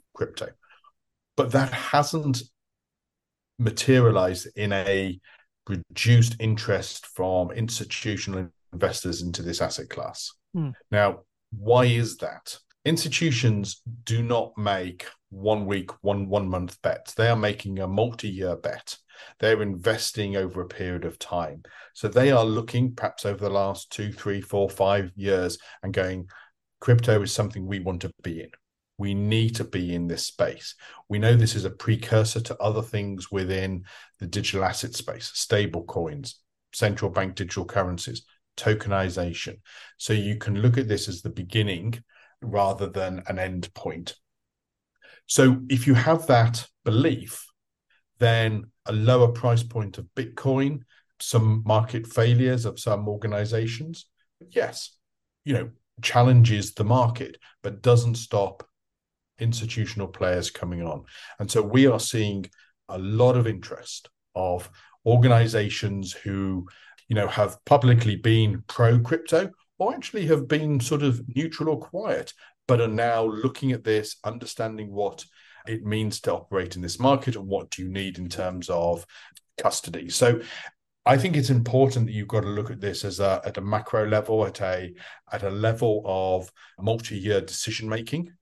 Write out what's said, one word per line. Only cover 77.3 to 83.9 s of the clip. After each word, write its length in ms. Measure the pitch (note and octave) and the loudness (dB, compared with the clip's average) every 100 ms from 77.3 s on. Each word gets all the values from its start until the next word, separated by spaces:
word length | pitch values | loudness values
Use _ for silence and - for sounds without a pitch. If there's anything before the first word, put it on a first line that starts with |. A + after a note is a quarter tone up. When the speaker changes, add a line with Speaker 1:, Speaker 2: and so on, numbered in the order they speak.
| A2+ | -6
Speaker 1:
and 120 | F#2+ | -4
what 240 | G2 - | -4 -4
do 100 | - | -10
you 80 | F#2 | -8
need 280 | F#2+ G2 F2+ | -6 -6 -8
in 120 | F2+ | -8
terms 400 | F2+ F#2 F2+ F2 | -6 -6 -6 -4
of 360 | F2 E2+ E2+ - - - - _ - | 0 0 -2 -6 -20 -20 -20 _ -2
custody. 520 | G2+ - - E2+ F2 | -2 -2 -8 -10 -6
So 320 | - A#2+ - - - - _ _ _ - | 2 4 4 -4 -14 -16 _ _ _ 4
I 120 | C#3 | 4
think 180 | F#3 D3+ | 4 2
it's 140 | B2+ | 4
important 560 | B2+ A#2 C3+ C3 B2 A2 | 2 4 4 4 2 -2
that 60 | |
you've 160 | G#2+ G2+ | -2 -2
got 140 | A2 | -2
to 60 | G2 | -2
look 220 | G2+ A2+ | -6 -6
at 120 | G#2+ | -6
this 220 | G2 F2+ | -6 -6
as 160 | G2+ F#2 | -8 0
a, 220 | G2 F#2+ | 0 0
at 140 | G2 - | -2 -8
a 40 | |
macro 440 | G2 A2 - | -2 -2 0